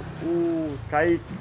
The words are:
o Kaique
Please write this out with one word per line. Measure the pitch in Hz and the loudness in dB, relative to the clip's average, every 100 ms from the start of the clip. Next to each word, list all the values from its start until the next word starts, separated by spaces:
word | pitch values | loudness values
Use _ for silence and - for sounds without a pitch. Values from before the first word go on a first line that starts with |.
| 160 160 | -8 -6
o | 165 170 170 165 156 135 - | 0 2 2 0 -2 -6 0
Kaique | 151 170 170 - - | 2 4 2 -2 -10